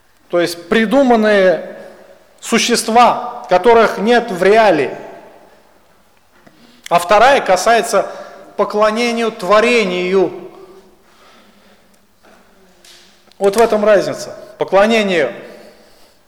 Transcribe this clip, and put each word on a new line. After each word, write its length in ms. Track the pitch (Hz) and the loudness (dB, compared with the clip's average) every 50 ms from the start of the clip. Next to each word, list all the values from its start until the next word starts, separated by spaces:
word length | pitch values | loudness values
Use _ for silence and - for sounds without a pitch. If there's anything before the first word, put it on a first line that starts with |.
| _ _ _ _ _ _ | _ _ _ _ _ _
То 100 | 180 175 | -2 -2
есть 280 | 175 170 - - - - | -2 -2 -6 -10 -6 -2
придуманные 1080 | 214 226 220 190 262 277 262 247 240 220 214 214 208 196 185 185 160 156 - - - - - - - - - - - _ _ _ _ _ | -2 0 0 2 2 2 2 4 2 2 2 2 2 4 4 2 2 0 -4 -10 -16 -18 -20 -20 -20 -20 -20 -20 -20 _ _ _ _ _
существа, 1040 | - - 233 214 - - 233 - - 226 220 240 240 202 143 - - - - - - - | -6 -4 -2 -2 0 0 -2 -2 -2 0 2 4 4 4 2 0 -6 -10 -12 -14 -2 0
которых 500 | 180 180 - 240 233 226 214 180 - 185 | 0 2 4 4 4 4 4 2 0 -2
нет 320 | 196 233 240 233 226 - | 0 0 0 0 0 -2
в 120 | 180 170 | -4 0
реале. 560 | 185 196 214 226 220 202 165 147 127 113 - - - - - - - - - - - _ _ _ _ _ _ _ _ _ _ _ _ _ _ _ _ _ _ _ _ _ _ _ _ _ _ _ - - | 0 2 4 4 4 2 2 0 -2 -4 -8 -12 -16 -18 -20 -20 -20 -20 -20 -20 -20 _ _ _ _ _ _ _ _ _ _ _ _ _ _ _ _ _ _ _ _ _ _ _ _ _ _ _ -4 -2
А 100 | 170 175 | -2 -2
вторая 420 | - - 214 208 233 269 277 247 | 0 2 2 4 4 4 2 2
касается 680 | - 202 185 185 - 220 233 220 - - 202 185 - - - - - - - - - - - | 2 0 0 0 2 2 0 0 0 0 -2 -2 -2 -4 -8 -16 -18 -20 -20 -20 -20 -10 -6
поклонению 720 | - 202 - 214 208 214 214 214 233 240 240 226 233 233 220 | -6 -4 -2 -2 0 0 0 0 -2 -4 -4 -4 -4 -4 -6
творению. 1200 | 226 226 - 180 208 214 226 240 240 226 202 185 180 180 180 180 190 190 175 - - - - - - - - - - - - _ _ _ _ _ _ _ _ _ _ _ _ _ _ _ _ _ _ _ _ _ _ _ _ _ _ _ _ _ - _ _ _ _ _ _ _ _ _ _ - - - - _ _ _ _ _ _ - | -6 -6 -2 0 2 2 2 2 2 0 0 -2 -4 -4 -2 0 0 0 0 0 -4 -8 -18 -20 -20 -20 -20 -20 -20 -20 -20 _ _ _ _ _ _ _ _ _ _ _ _ _ _ _ _ _ _ _ _ _ _ _ _ _ _ _ _ _ -20 _ _ _ _ _ _ _ _ _ _ -20 -20 -20 -20 _ _ _ _ _ _ -2
Вот 180 | 196 196 202 | -2 0 2
в 40 | 247 | 2
этом 240 | 226 - 220 208 208 | 2 2 0 0 2
разница. 520 | 214 208 180 151 143 127 - - - - - - - - - | 2 2 2 0 -2 -8 -10 -12 -16 -18 -18 -20 -14 -10 -10
Поклонение 760 | - - 180 196 208 226 233 220 208 196 180 160 135 113 98 - - - - - - - - _ _ _ _ _ - _ _ _ _ | -4 0 2 2 2 2 2 0 0 0 0 -2 -2 -2 -6 -10 -18 -20 -20 -20 -20 -20 -20 _ _ _ _ _ -20 _ _ _ _